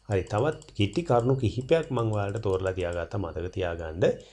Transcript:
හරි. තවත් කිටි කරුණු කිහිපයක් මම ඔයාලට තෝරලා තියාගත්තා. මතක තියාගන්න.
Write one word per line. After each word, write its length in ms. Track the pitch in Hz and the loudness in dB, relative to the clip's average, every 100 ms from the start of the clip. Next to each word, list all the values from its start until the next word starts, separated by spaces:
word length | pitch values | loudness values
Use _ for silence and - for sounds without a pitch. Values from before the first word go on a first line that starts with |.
හරි. 180 | - 101 | -2 0
තවත් 520 | - 107 147 156 - | 2 0 0 -2 -6
කිටි 280 | - 101 - | -2 0 0
කරුණු 320 | 170 120 120 135 | 2 2 4 2
කිහිපයක් 500 | 110 131 127 165 156 | 0 -2 2 2 2
මම 240 | 123 113 | 0 0
ඔයාලට 300 | 107 101 104 | 0 -2 -2
තෝරලා 320 | 104 92 95 | 0 0 0
තියාගත්තා. 440 | 92 87 87 82 101 | -2 -2 -4 -4 -4
මතක 280 | 85 82 87 | -4 -4 -6
තියාගන්න. 540 | 95 87 85 80 82 147 - - | -4 -4 -4 -6 0 0 0 -6